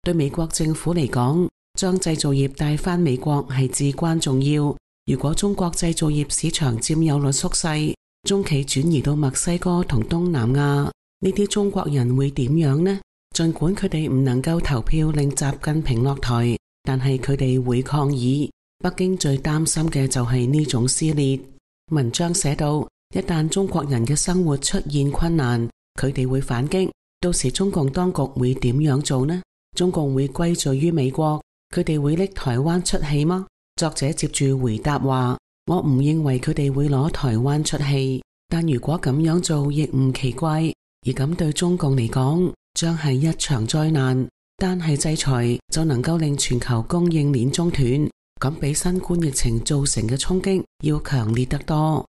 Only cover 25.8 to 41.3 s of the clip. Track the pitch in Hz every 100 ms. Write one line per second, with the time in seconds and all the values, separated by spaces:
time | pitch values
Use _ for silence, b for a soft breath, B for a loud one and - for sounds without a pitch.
25.8 | _ - 131 139 127 131 139 131 147 190
26.8 | 185 - _ _ 180 170 131 - 196 190
27.8 | 135 139 180 175 135 - 123 131 123 127
28.8 | 151 143 147 135 135 180 - _ _ -
29.8 | 180 175 143 135 139 - 131 170 143 135
30.8 | 165 165 131 131 156 151 - _ _ -
31.8 | 170 151 143 160 196 - 131 120 151 180
32.8 | 175 180 147 147 151 185 190 _ _ -
33.8 | 160 151 139 160 151 - 139 135 127 107
34.8 | - 143 135 131 123 127 _ _ - 175
35.8 | 156 127 143 160 147 127 139 156 139 139
36.8 | 147 135 151 - 135 110 131 147 151 -
37.8 | 139 139 131 131 - _ _ 170 165 123
38.8 | - 156 143 135 160 170 170 156 143 147
39.8 | 156 135 131 127 131 113 160 156 160 -
40.8 | _ _ - - 135